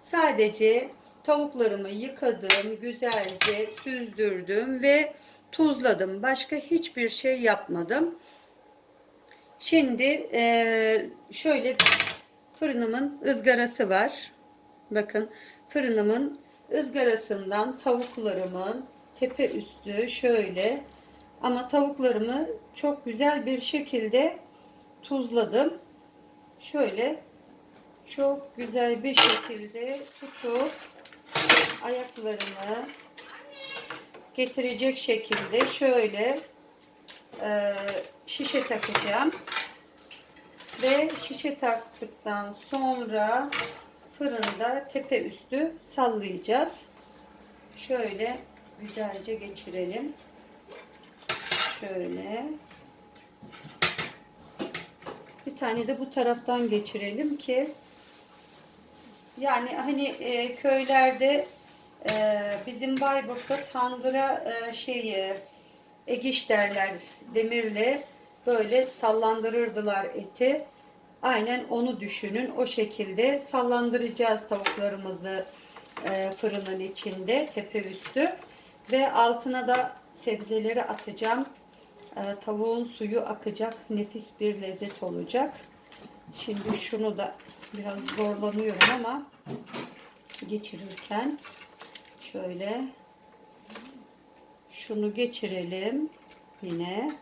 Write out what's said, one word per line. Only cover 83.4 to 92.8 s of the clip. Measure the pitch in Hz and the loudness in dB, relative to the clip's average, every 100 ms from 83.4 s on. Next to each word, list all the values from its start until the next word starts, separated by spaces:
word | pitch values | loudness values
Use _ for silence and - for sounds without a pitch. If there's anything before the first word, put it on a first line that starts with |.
| 214 208 226 226 - | -6 -4 -4 -4 -4
Nefis | 214 208 220 - - | -4 -4 -8 -14 -2
bir | 208 202 | -2 -2
lezzet | 190 190 202 - | -6 -8 -10 -8
olacak. | 180 175 170 240 294 - - - - - - - - | -6 -6 -2 0 0 -4 -20 -20 -20 -20 -20 -20 -20
Şimdi | - - 208 214 214 | -12 -8 -6 -2 -2
şunu | - 214 214 208 | -2 -2 -2 -2
da | - - - - - | -6 -8 -20 -20 -16
biraz | 101 101 101 - 107 | -10 -8 -8 -6 -2
zorlanıyorum | 104 202 202 208 220 180 - | -2 0 -2 0 -2 4 4
ama | 254 226 277 285 - - - - 165 165 - - - - - 180 | 4 -4 -6 -8 -18 -12 -12 -10 -12 -14 -18 -20 -20 -20 -16 -6
geçirirken | 208 - 175 196 180 - 208 269 294 - - - - - - - - - | -6 -6 -12 -14 -14 -6 -4 -2 -6 -14 -20 -20 -20 -20 -20 -20 -20 -14
şöyle | 196 185 175 202 240 | -8 -8 -6 -4 -4